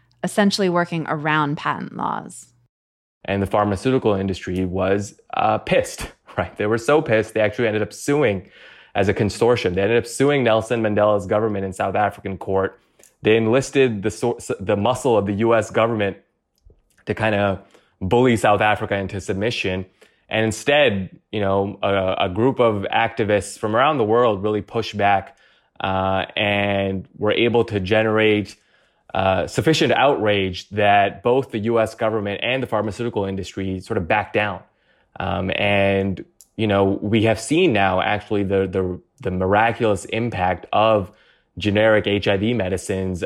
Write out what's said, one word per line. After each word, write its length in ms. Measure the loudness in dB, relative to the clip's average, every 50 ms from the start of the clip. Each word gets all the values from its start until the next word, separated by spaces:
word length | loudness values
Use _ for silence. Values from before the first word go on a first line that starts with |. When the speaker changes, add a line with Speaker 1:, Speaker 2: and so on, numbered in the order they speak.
| _ _ _ _ -8
Speaker 1:
essentially 440 | -2 0 2 2 2 2 0 0 0
working 380 | 2 0 0 -2 -4 -6 -4 -4
around 480 | -4 -4 -2 0 0 0 0 0 -2
patent 380 | -4 -4 -4 -6 -6 -8 -10 -8
laws. 560 | -8 -6 -6 -6 -6 -8 -12 -18 -20 -20 _ _ _ _ _ _ _ _ _ _ _ _ _ _ _ -8
Speaker 2:
And 180 | -4 -4 -2
the 40 | -2
pharmaceutical 680 | 0 0 2 2 2 0 -2 0 0 0 2 2 2 2
industry 500 | 0 0 -2 -4 -6 -6 -6 -4 -2 -2
was, 560 | -2 -2 -2 0 0 0 0 -2 -6 -12 _ _ -8 -4
uh, 240 | -2 0 0 0 -2
pissed, 520 | -2 0 0 0 0 -2 -6 -12 -14 -14 -16 _
<laughs> 160 | _ -10 -8 -6
right? 160 | -6 -6 -6
They 100 | -4 -2
were 120 | -2 -2 0
so 220 | 2 2 2 2
pissed, 340 | 2 2 2 0 0 0 -2
they 60 | 0
actually 280 | 0 0 0 0 -2 0
ended 140 | 0 -2
up 100 | -4 -4
suing 580 | -8 -6 -2 0 0 2 2 0 0 -2 -6 -12 -20 -20 -20 -20 -20 -20 -16 _ -2
as 140 | 0 0 2
a 60 | 2
consortium. 600 | 2 0 -2 0 2 2 2 4 2 0 -2 0
They 80 | 0
ended 160 | 0 2 2 0
up 80 | 0
suing 360 | -2 -2 0 2 2 2 2 2
Nelson 380 | 2 2 2 2 0 -2 0
Mandela's 440 | 0 0 2 2 4 4 2 2 0
government 380 | 0 0 0 0 0 -2 -4 -6
in 80 | -6
South 220 | -4 -4 -4 -2 0
African 420 | 0 0 -2 -2 -6 -8 -10 -10 -8
court. 420 | -4 -2 0 0 0 -2 -4 -10 _ _ _ _ _ _ _ _
They 160 | 2 2 2
enlisted 640 | 4 4 2 2 2 0 0 2 2 2 2 0 -2
the 80 | -4 -6
so-, 280 | -4 -2 -2 -4 -4 -4 -6 -8 -8 -6
the 180 | -2 -2 0
muscle 420 | 0 0 0 0 0 0 2 2 2
of 80 | 2
the 80 | 0 0
U 200 | 0 2 2 2
S 160 | 2 0 0
government 460 | 0 0 0 2 0 0 -2 -2 -4 -8 _ _ _ _ _ _ _ _ _ -20 -20 _ _ _ _ _ _
to 80 | -8 -4
kinda 480 | -2 0 0 0 2 0 0 -2 -4 -8 _ _ _ _ _ _ -8
bully 360 | -2 2 4 4 6 4 4
South 240 | 4 4 2 4 4
Africa 360 | 4 2 0 0 -2 -4 -4
into 240 | -4 -4 -6 -8 -6
submission. 640 | -6 -4 -4 -2 -2 -2 -2 -4 -4 -4 -4 -6 -8 -10 _ _ _ _ _ _ _ -6
And 160 | -2 -2 0
instead, 720 | -2 -2 -2 0 2 4 4 4 4 2 0 -4 -8 -12 -18 _ _
you 80 | -6 -4
know, 380 | -2 0 0 0 0 -2 -4 -4
a, 440 | -2 -2 0 0 0 -2 -2 -2 -2
a 20 | -2
group 320 | 0 0 0 2 2 2
of 260 | 2 2 2 0 -2 -2
activists 680 | -2 0 -2 -2 -2 -2 0 0 0 0 0 -4 -8 -6
from 160 | -4 -2 2
around 240 | 2 2 2 2 0
the 60 | 2
world 380 | 2 4 4 4 2 2 0
really 200 | -2 -2 -2 -2
pushed 340 | -4 -4 -6 -6 -6 -4 -2
back, 400 | 0 2 2 2 2 -2 -6 -14 _ _ _ _ _ _ _ _ -8
uh, 460 | -6 -4 -2 -2 0 0 0 -2 -2 -4 -2
and 720 | -2 0 0 0 0 0 0 0 0 -2 -2 -4 -6 -8 -12 -8
were 160 | -4 -2 0
able 320 | 2 2 2 2 2 2 0
to 160 | 0 -2 -4
generate, 760 | -2 0 2 2 2 2 2 2 4 4 2 2 0 -4 -10 -20 _ _ _ _ _ _ _ _ _ -8 -4
uh, 320 | -2 0 0 0 0 -2
sufficient 460 | -2 -4 -2 0 2 2 2 2 2
outrage 760 | 2 2 2 2 2 2 0 0 0 0 -2 -4 -6 -10 -12 -8
that 540 | -2 0 4 4 6 4 4 2 -2 -2
both 280 | 0 2 2 2 0 -2
the 80 | -4 -4
U 200 | -2 0 2 2
S 140 | 0 0 -2
government 440 | -2 -2 -2 0 -2 -2 -4 -4 -4 -2
and 180 | -2 -2 -2
the 60 | -2 -2
pharmaceutical 560 | -2 -2 -2 -2 -4 -6 -6 -4 -4 -4 -4
industry 560 | -4 -4 -6 -8 -8 -8 -6 -6 -6 -6 -6
sort 160 | -6 -4 -4
of 100 | -2 -2
backed 280 | 0 0 -2 -2 -2 -2
down. 280 | -2 -2 -2 -4 -8 -14 _ _ _ _ _ _ _ _ _ -12 -8
Um, 320 | -6 -4 -4 -2 -2 -2 -2
and, 680 | 0 0 2 2 2 2 2 2 0 0 -2 -4 -6 -10 -16 _ _ _ _ _
you 120 | -2 0 2
know, 160 | 2 4 2
we 380 | 2 0 -2 0 0 2 2
have 180 | 4 2 2 0
seen 320 | -2 0 2 2 4 4
now 280 | 4 2 2 2 2 0
actually 440 | 0 0 -2 -4 -2 -2 -2 -2 0
the, 240 | 0 0 0 0 0
the, 320 | 0 -2 -2 -2 -4 -8 -12 _ _ -10
the 100 | -8 -6
miraculous 720 | -4 -2 0 2 2 2 2 2 0 0 0 0 0 0 -4
impact 600 | -6 -4 -4 -4 -4 -2 -2 -2 -2 -2 -4 -6 -2
of 380 | 0 2 2 4 2 2 0 -4 -10 _ _ _ _ _ _ _ _
generic 500 | -6 -4 0 2 4 4 4 4 4 2
H 220 | 0 0 0 0 0
I 80 | 0
V 160 | 0 0 0
medicines 720 | -2 -2 -2 -2 -4 -4 -4 -4 -4 -4 -4 -4 -4 -4 -6